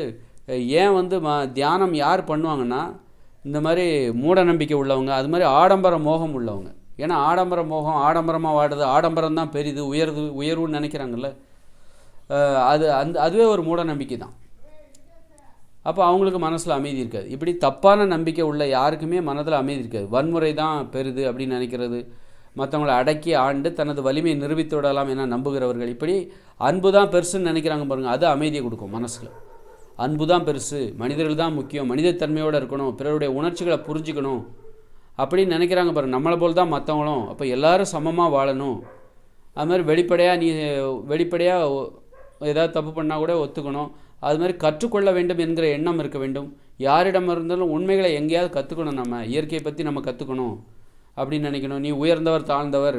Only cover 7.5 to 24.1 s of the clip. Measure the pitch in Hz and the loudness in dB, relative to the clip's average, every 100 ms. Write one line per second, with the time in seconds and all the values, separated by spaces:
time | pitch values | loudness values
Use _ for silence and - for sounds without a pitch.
7.5 | 175 160 156 151 156 143 165 160 160 160 | 0 -2 -2 -2 2 2 2 2 0 2
8.5 | 151 147 143 139 143 170 165 160 156 160 | 2 2 2 2 4 4 2 0 0 -2
9.5 | 143 147 139 139 147 160 151 151 139 147 | -4 -4 -4 -2 0 0 -2 -4 -4 -2
10.5 | 165 165 147 147 147 131 117 135 131 - | -2 -2 -2 -4 -6 -6 -6 -8 -10 -18
11.5 | - - - - - - - - 143 143 | -20 -20 -20 -20 -20 -20 -18 -4 0 2
12.5 | 135 123 151 156 135 147 165 156 196 226 | 4 4 4 4 2 0 0 2 4 4
13.5 | 202 160 170 165 143 139 120 - - - | 4 0 0 0 -4 -6 -8 -10 -18 -20
14.5 | - - - - - - - - - - | -18 -18 -18 -20 -20 -20 -20 -20 -20 -20
15.5 | - - - - 165 175 180 190 185 160 | -20 -20 -10 -4 2 4 4 4 0 -2
16.5 | 165 170 143 143 135 120 107 95 131 165 | -2 -2 -2 -2 -4 -4 -6 -8 -6 -4
17.5 | 175 139 - 196 208 202 165 165 165 156 | 0 0 4 6 6 4 0 -2 0 0
18.5 | 147 143 131 139 156 160 180 160 143 151 | 0 0 2 2 0 -2 -2 -2 -4 0
19.5 | 151 135 143 117 113 98 120 156 165 160 | 0 0 -4 -6 -6 -2 0 0 0 0
20.5 | 151 156 151 127 131 131 127 135 123 131 | 0 -2 -2 -4 -6 -4 -2 -4 -2 -4
21.5 | 127 123 123 120 120 120 - - - - | -4 -4 -4 -4 -6 -8 -16 -18 -20 -14
22.5 | - 135 151 147 123 131 151 156 151 131 | -8 -4 -2 2 2 2 0 0 2 2
23.5 | 139 143 170 147 143 131 | 0 -2 -2 -4 -2 -2